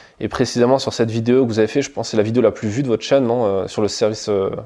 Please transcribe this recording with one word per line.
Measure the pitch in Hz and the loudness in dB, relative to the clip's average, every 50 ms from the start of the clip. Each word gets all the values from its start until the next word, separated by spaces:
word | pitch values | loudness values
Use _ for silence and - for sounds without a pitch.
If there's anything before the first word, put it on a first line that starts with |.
| - - _ - | -20 -20 _ -8
et | 110 | -8
précisément | 101 - - 127 - - 120 120 123 135 | -6 -2 -2 -2 0 2 2 4 4 4
sur | 131 - 110 | 2 0 -4
cette | - - 117 113 | -2 -2 -2 0
vidéo | 110 117 113 123 123 131 131 | 0 -2 0 2 4 4 2
que | |
vous | 117 104 110 | 2 2 2
avez | 110 - | 0 2
fait, | - 139 | 0 -2
je | 139 - | -4 -2
pense | - 107 113 | -6 -8 -8
que | - | -2
c'est | - | 0
la | 107 104 | 0 0
vidéo | 110 113 123 | 2 2 4
la | 117 104 | 4 2
plus | - - 113 | 2 0 -4
vue | 107 101 135 143 | -4 -2 -2 0
de | 123 | 0
votre | 110 - - | -2 -2 0
chaîne, | - 139 139 127 | 0 2 2 2
non ? | 117 120 123 113 | 2 0 0 0
Euh, | 98 98 95 80 | 0 0 -2 -4
sur | - - 107 | -4 -2 -2
le | 107 | -2
service, | 98 - - 113 107 107 - - | -2 0 0 -2 -2 -2 -4 -4
euh, | 107 101 98 98 98 - 110 113 | -2 0 0 0 -2 -4 -8 -10